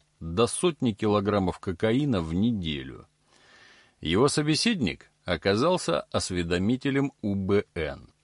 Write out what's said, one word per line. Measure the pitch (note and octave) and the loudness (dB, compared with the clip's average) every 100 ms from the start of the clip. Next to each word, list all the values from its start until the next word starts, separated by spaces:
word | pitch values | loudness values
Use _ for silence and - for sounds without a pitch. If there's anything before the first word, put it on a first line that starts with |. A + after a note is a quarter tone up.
| _ - | _ -14
до | E2 F2 A#2 | -4 0 0
сотни | - F3+ D3+ B2+ | 2 -2 0 -2
килограммов | G2 G#2+ G#2 G2+ G2+ F2+ - | 0 2 2 2 2 0 -2
кокаина | - F2+ A2 B2 D3 G2+ | -6 -2 0 2 0 0
в | D#2+ | 0
неделю. | F2 A2+ A2 E2 C#2+ C2 A#1+ - _ _ _ _ - - - _ _ | 0 0 0 -4 -6 -8 -14 -20 _ _ _ _ -20 -20 -20 _ _
Его | D#2 F2+ C#3 | 0 4 4
собеседник | - D3+ D#3 A#3 G3+ F#2+ C2 - _ - | 2 0 0 0 0 -2 -4 -12 _ -4
оказался | E2+ G2 G#2 D#3 F3+ - - - | -2 2 2 2 0 0 -4 -2
осведомителем | A2 - F2+ E2+ F2 G2 B2+ C#3+ C#3 C#3 - | -4 -4 -4 0 0 0 0 0 0 -2 -4
У | G#2+ | -4
Б | G2 F#2+ G2+ - | -2 0 0 0
Н. | E2+ D2+ C#2 B1+ _ | -4 -6 -8 -16 _